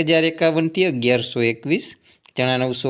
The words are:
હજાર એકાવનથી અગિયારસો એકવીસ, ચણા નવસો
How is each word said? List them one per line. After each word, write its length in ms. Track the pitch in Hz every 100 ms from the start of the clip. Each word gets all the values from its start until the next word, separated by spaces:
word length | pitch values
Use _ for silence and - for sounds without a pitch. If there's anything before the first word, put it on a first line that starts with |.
| 156
હજાર 200 | 165 160
એકાવનથી 560 | 160 165 160 165 165 185
અગિયારસો 480 | 131 120 123 117 127
એકવીસ, 460 | 117 113 139 175 - - _ _ _ -
ચણા 240 | 127 127
નવસો 260 | 127 123 135